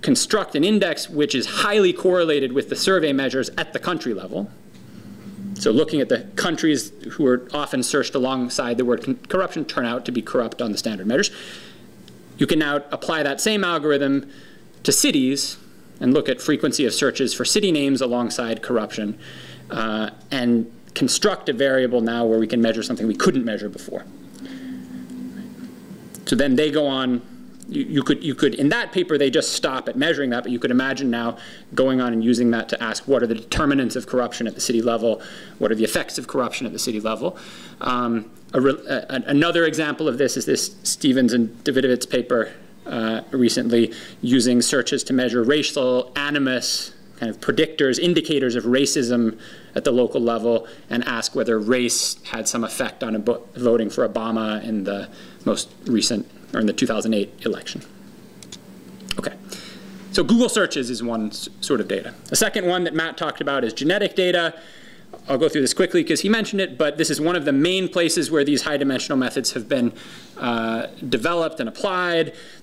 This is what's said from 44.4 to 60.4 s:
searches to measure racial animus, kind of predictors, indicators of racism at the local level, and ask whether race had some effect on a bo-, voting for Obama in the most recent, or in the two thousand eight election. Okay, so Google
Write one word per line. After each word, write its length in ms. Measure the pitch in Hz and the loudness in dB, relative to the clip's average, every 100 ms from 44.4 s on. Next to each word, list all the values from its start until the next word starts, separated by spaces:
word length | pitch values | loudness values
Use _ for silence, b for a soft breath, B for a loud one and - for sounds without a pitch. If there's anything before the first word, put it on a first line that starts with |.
| 120 120 | 4 4
searches 420 | 120 139 120 139 | 4 0 0 -2
to 80 | - | 0
measure 320 | 135 127 120 | 0 2 2
racial 680 | 117 151 - 143 127 127 127 143 | 2 2 0 0 2 2 0 -4
animus, 760 | 143 147 131 127 - - - - - - | -2 0 0 0 -2 -4 -6 -14 -20 -8
kind 120 | 117 | -6
of 100 | 107 | -4
predictors, 580 | - 131 156 - 135 123 | 0 2 2 2 2 2
indicators 580 | 175 165 - 143 127 120 | 2 2 2 2 2 0
of 80 | |
racism 760 | 110 127 139 151 120 123 113 107 B B B | 2 2 4 2 2 2 2 -2 B B B
at 100 | - | -2
the 80 | - | 2
local 280 | 123 117 - | 4 2 2
level, 460 | 117 117 117 113 B B - | 0 0 2 0 B B -6
and 160 | 120 | -4
ask 320 | 123 117 - 139 | -2 -2 -2 -2
whether 220 | 113 110 | 0 2
race 600 | 104 127 120 - - - | 2 2 2 0 -2 -6
had 240 | - 113 113 | -8 -6 -4
some 160 | 120 | -2
effect 400 | 110 - 117 - | -4 -4 -6 -4
on 100 | 117 | -4
a 40 | 110 | -2
bo-, 280 | 113 117 - | 0 -2 -4
voting 360 | 127 123 117 107 | 0 4 4 2
for 180 | - 113 | 0 -2
Obama 560 | 113 113 113 110 107 | -2 -2 -2 -2 -4
in 200 | 110 107 | -4 -4
the 240 | 95 101 - B B B | -2 -4 -8 B B B
most 260 | - 101 - - | -2 -2 -4 -8
recent, 420 | - 113 - 107 - - - | 0 2 2 0 -6 -14 -8
or 60 | - | 0
in 80 | 107 | 0
the 60 | |
two 140 | - 120 | 2 0
thousand 280 | 107 110 | 0 0
eight 180 | 107 98 - | 0 -2 -4
election. 380 | 117 - - - - - - - - - - - - - - - - - | -6 -4 -8 -12 -14 -20 -20 -20 -20 -20 -18 -18 -18 -20 -20 -14 -8 -6
Okay, 160 | - - B B B B B B B | -6 -10 B B B B B B B
so 140 | - | 0
Google 240 | - 233 | 4 4